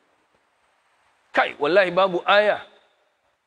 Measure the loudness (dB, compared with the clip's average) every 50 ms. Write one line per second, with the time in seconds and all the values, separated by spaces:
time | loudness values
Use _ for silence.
0 | _ _ _ _ _ _ _ _ _ _ _ _ _ _ _ _ _ _ _ _
1 | _ _ _ _ _ _ -4 -2 -2 -2 -4 -4 -2 0 2 2 2 2 0 0
2 | 0 0 -2 -4 -2 0 2 2 2 0 -2 -4 -6 -18 _ _ _ _ _ _
3 | _ _ _ _ _ _ _ _ _